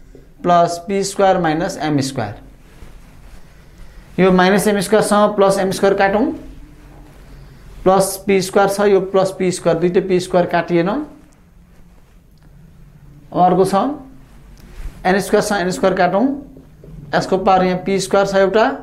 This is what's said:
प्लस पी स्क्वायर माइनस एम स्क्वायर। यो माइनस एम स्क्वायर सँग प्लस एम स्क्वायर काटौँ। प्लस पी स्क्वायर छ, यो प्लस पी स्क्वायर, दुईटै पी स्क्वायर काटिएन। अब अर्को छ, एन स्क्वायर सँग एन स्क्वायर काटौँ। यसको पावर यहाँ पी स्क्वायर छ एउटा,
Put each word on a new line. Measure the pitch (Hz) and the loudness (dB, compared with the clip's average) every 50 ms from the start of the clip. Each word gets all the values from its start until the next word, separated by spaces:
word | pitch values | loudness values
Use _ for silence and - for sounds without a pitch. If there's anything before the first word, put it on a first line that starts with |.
| - - - - - - - - - | -20 -20 -20 -20 -20 -20 -20 -6 0
प्लस | 180 175 170 170 170 170 170 - 202 | 2 4 4 4 2 -2 -8 -6 -4
पी | 196 196 190 | -4 -4 -4
स्क्वायर | 196 - - 196 190 185 180 | -4 -2 0 2 2 2 2
माइनस | 175 156 151 160 180 190 180 - | 0 0 -2 -2 -4 -6 -6 -6
एम | 143 156 151 139 | -4 -2 -2 -2
स्क्वायर। | 131 135 - - 110 104 107 - - - - - - - - - - - - - - - - - - - - - - - - - - - - - - - - - - - - - | -2 -2 -4 -6 -8 -8 -10 -14 -18 -20 -20 -20 -20 -20 -20 -20 -20 -20 -20 -20 -20 -20 -20 -20 -20 -20 -20 -20 -20 -20 -20 -20 -20 -20 -20 -20 -20 -20 -20 -20 -20 -12 -2 2
यो | 180 190 | 2 4
माइनस | 180 185 180 185 202 202 - 214 | 4 4 4 4 2 2 2 0
एम | 202 202 | 0 0
स्क्वायर | 175 - 220 214 214 | 0 0 0 0 2
सँग | - 214 208 214 214 - | 2 2 2 2 2 2
प्लस | - 196 190 196 202 | 2 2 2 2 0
एम | 190 190 | -2 -4
स्क्वायर | 180 - 196 196 196 196 | -2 0 0 0 2 2
काटौँ। | 196 196 202 214 262 320 320 - - - - - - - - - - - - - - - - - - - - - - - - - - - - - - | 2 2 2 0 -2 -2 -4 -8 -12 -18 -18 -20 -20 -20 -20 -20 -20 -20 -20 -20 -20 -20 -20 -20 -20 -20 -20 -20 -20 -20 -20 -20 -20 -20 -20 -2 0
प्लस | 180 190 196 190 190 - - - 208 | 2 2 2 2 -2 -4 -8 -2 0
पी | 196 190 | 0 0
स्क्वायर | 180 185 - 208 196 196 | 0 0 0 2 2 2
छ, | 196 202 | 0 0
यो | 202 202 196 190 | 2 2 2 2
प्लस | 185 190 - 190 185 190 - - | 0 0 0 0 0 0 -2 -2
पी | 185 180 | -2 -2
स्क्वायर, | 175 - - 170 151 156 | -2 -2 -2 -2 0 0
दुईटै | 175 180 175 190 | 0 0 0 0
पी | 175 190 185 175 | 0 2 0 -2
स्क्वायर | 175 - - 180 175 | -2 0 0 0 0
काटिएन। | 175 - 170 165 - 175 170 170 190 | 2 0 -2 -2 0 0 0 0 0
अब | 226 294 311 - - - - - _ _ - - _ - - _ - - - - - - - _ _ - _ - - - - - - - - - - - - - - - - - - - - - - | -2 -4 -6 -8 -14 -20 -20 -20 _ _ -20 -20 _ -20 -20 _ -20 -20 -20 -20 -20 -20 -20 _ _ -20 _ -20 -20 -20 -20 -20 -20 -20 -20 -20 -20 -20 -20 -20 -20 -20 -20 -20 -20 -20 -20 -8 0
अर्को | - 180 185 180 175 190 | 2 2 4 4 2 2
छ, | 190 196 196 226 277 294 - - - - - - - - - - - - - - - - - - - - - - | 2 2 0 0 -2 -4 -8 -12 -18 -20 -20 -20 -20 -20 -20 -20 -20 -20 -20 -20 -20 -18 -14 -14 -14 -14 -6 -2
एन | 185 185 202 | 0 0 0
स्क्वायर | 190 - 208 208 202 | 0 0 0 0 0
सँग | - 208 202 | 0 -2 -4
एन | 175 185 | -2 -4
स्क्वायर | 175 - - 190 180 | -4 0 0 0 2
काटौँ। | 185 180 175 185 196 240 277 277 - - - - - - - - - - - - - - - - | 2 0 0 2 0 0 0 -2 -6 -10 -16 -20 -20 -20 -20 -20 -20 -20 -20 -20 -20 -12 -4 -4
यसको | 170 - - 190 185 | -4 -2 0 -2 0
पावर | 190 208 185 185 185 | 2 4 4 4 4
यहाँ | 185 180 170 - | 0 -2 -2 -4
पी | 196 196 190 | -2 -2 -2
स्क्वायर | 175 - - 196 196 196 | -2 0 0 0 0 2
छ | 190 | 2
एउटा, | 190 196 185 196 214 226 269 269 - | 2 2 2 2 2 2 2 0 -4